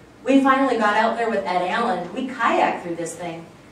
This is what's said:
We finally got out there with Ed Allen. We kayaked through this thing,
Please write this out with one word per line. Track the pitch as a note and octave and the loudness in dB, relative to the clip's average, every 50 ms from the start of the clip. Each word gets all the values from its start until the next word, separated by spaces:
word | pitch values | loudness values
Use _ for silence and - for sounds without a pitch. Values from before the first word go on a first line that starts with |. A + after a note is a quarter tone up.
| - - - - - | -20 -20 -20 -6 0
We | B3+ C4+ C#4 C4+ | 4 4 6 6
finally | C4+ C4 C4+ C#4 C4 B3 | 4 4 4 2 2 2
got | A3+ G#3+ G#3 G#3 | 2 2 2 2
out | A3 A3 A3+ A3+ | 2 2 2 0
there | - A#3 A3+ | 0 -2 -2
with | A3 G3 F#3+ | -2 -2 -2
Ed | - F3+ F3+ F3+ | -2 -2 0 0
Allen. | F#3 F#3 - G3 F#3+ F#3 F3 F3 E3+ F#3+ | -2 -2 -2 -2 -2 -2 -4 -6 -8 -6
We | B3 - | -6 -6
kayaked | - - - A#3 - E4+ - - - F#3 - - | -6 -4 -2 0 0 2 2 2 0 0 -4 -6
through | F3 E3 | -8 -6
this | E3 E3+ D#3+ - | -6 -8 -8 -8
thing, | - F3+ F3 E3 E3 E3 - - - - - | -10 -10 -10 -10 -10 -14 -18 -20 -20 -20 -20